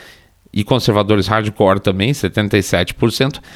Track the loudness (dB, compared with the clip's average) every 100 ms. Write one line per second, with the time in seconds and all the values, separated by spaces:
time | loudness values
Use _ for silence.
0 | -20 -20 _ _ _ -6 -2 0 2 2
1 | 2 2 2 0 0 2 2 2 0 0
2 | -2 -2 -2 -2 0 0 0 -2 -2 -2
3 | -2 0 -2 -4 -16